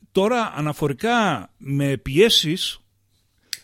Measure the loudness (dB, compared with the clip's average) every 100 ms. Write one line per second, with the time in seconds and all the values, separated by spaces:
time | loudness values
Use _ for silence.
0 | -4 0 2 0 -2 -4 -6 -2 -4 -2
1 | 0 2 2 -2 -8 _ -4 -2 0 -2
2 | -2 4 6 4 2 -4 -6 -10 _ _
3 | _ _ _ _ -16 -16